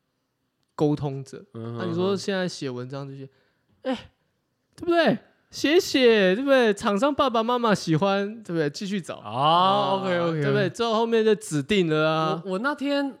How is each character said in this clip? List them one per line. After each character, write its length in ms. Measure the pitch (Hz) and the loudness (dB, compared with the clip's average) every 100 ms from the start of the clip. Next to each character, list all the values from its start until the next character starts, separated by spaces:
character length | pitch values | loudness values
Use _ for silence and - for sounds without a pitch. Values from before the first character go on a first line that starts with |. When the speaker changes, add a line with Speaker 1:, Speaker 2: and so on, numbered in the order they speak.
| _ _ _ _ _ _ _ | _ _ _ _ _ _ _
Speaker 1:
沟 200 | - 151 | -2 0
通 300 | 147 147 135 | 0 -4 -8
者。 180 | 131 - - | -12 -18 -18
Speaker 2:
嗯 100 | 113 | -14
哼 80 | 113 | -12
哼。 60 | 117 | -8
Speaker 1:
那 60 | 175 | -4
你 80 | |
说 200 | 165 185 | -2 -2
现 220 | 196 202 190 | -2 -4 -4
在 100 | 180 | -4
写 220 | - 139 | -6 -8
文 180 | 123 127 | -8 -10
章 220 | 139 139 | -12 -12
这 80 | 139 | -14
些， 100 | 135 _ _ _ _ _ | -18 _ _ _ _ _
哎， 100 | 262 262 - _ _ _ _ _ _ - | -6 -6 -10 _ _ _ _ _ _ -8
对 80 | |
不 60 | 339 | 0
对？ 260 | 339 285 214 - _ _ | 2 2 0 -6 _ _
写 300 | - 277 349 | -2 2 2
写， 540 | - 277 240 220 185 | 2 4 6 6 4
对 100 | 196 | 2
不 60 | 277 | 2
对？ 240 | 262 226 | 4 4
厂 240 | 202 226 202 | 2 -2 0
商 160 | 277 | 0
爸 160 | 285 277 | 2 0
爸 120 | 226 | 0
妈 160 | 226 247 | 0 0
妈 160 | 233 | 2
喜 220 | 190 - 156 | 0 0 0
欢， 320 | 196 196 202 226 | 2 0 -4 -8
对 80 | 208 | -6
不 60 | 165 | -2
对？ 100 | 147 | -2
继 180 | - 202 | -4 -6
续 140 | 202 | -6
找。 160 | 151 90 | -6 -12
Speaker 2:
哦， 800 | 107 120 147 170 190 202 190 190 | -8 0 4 4 4 2 0 -2
OK，OK。 400 | 190 175 170 160 | -2 -2 0 0
Speaker 1:
对 80 | 139 | 0
不 80 | 139 | 0
对？ 100 | 185 | 0
之 140 | - | -2
后 100 | 233 | -2
后 140 | 220 233 | 0 0
面 180 | 226 | 2
就 100 | 220 | 2
指 280 | 208 - 151 | 0 -2 -4
定 260 | 139 208 170 | 0 0 2
了 220 | 156 156 | 2 2
啊。 320 | 160 160 160 | 0 0 -4
Speaker 2:
我， 80 | 190 | -4
我 60 | 185 | -4
那 160 | 262 | -4
天， 400 | 294 277 285 277 - | -4 -2 -2 -2 -8